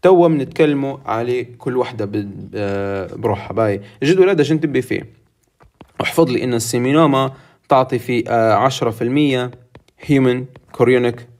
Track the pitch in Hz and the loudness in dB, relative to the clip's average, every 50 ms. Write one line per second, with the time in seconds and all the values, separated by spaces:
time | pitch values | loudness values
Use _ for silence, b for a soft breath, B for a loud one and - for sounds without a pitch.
0 | - 180 190 175 170 165 160 147 131 123 - - 160 151 147 139 139 139 135 135 | 6 6 6 6 6 4 4 0 -2 -6 0 0 2 2 2 0 -2 -6 -8 -10
1 | - - 107 113 117 123 123 127 117 120 - - - 135 123 127 123 120 123 113 | -8 -6 -4 -4 -2 -4 -4 -4 -6 -10 -14 -12 -10 -4 -2 -2 -2 -4 -4 -8
2 | 107 101 104 107 104 101 98 101 98 95 - 104 104 101 98 98 98 98 98 98 | -8 -6 -6 -6 -8 -8 -12 -14 -16 -12 -8 -6 -6 -4 -4 -4 -6 -6 -6 -8
3 | 92 - - - 113 117 101 95 - - 98 110 113 107 101 98 101 B B B | -8 -10 -12 -6 -4 -4 -4 -4 -6 -8 -4 -2 0 0 -2 -4 -8 B B B
4 | 135 143 180 190 185 190 202 160 143 131 160 156 151 151 135 127 123 - 110 - | 0 0 4 4 4 4 4 2 2 2 2 0 -2 -2 -2 -4 -4 -4 -6 -8
5 | - - _ _ _ _ _ _ _ _ _ _ _ _ _ _ - _ _ - | -8 -12 _ _ _ _ _ _ _ _ _ _ _ _ _ _ -20 _ _ -6
6 | - - - - 165 131 123 - - 127 120 117 110 113 120 123 123 131 139 156 | -6 -2 2 2 2 2 2 -4 -2 -2 -4 -4 -4 -2 -2 -2 0 2 2 4
7 | 165 147 139 135 135 131 135 b b b b b b _ 160 131 131 131 151 120 | 4 4 4 2 0 -2 -6 b b b b b b _ 2 2 2 2 -2 -6
8 | - - 123 120 117 - 117 117 113 113 107 101 120 135 127 - - 117 110 - | -4 -2 -4 -2 -2 0 0 2 2 4 2 2 2 0 0 0 -4 -4 -4 -2
9 | 123 120 127 143 - 143 131 123 123 123 123 - _ _ _ - _ _ _ _ | -4 -2 0 0 0 0 0 -2 -2 -6 -10 -16 _ _ _ -20 _ _ _ _
10 | - - 143 135 131 127 123 127 131 135 - - _ _ - - 123 120 127 123 | -2 0 2 4 4 2 0 0 -4 -10 -16 -20 _ _ 0 2 4 4 4 4
11 | 123 117 117 - - - - _ | 2 0 -2 -4 -14 -20 -20 _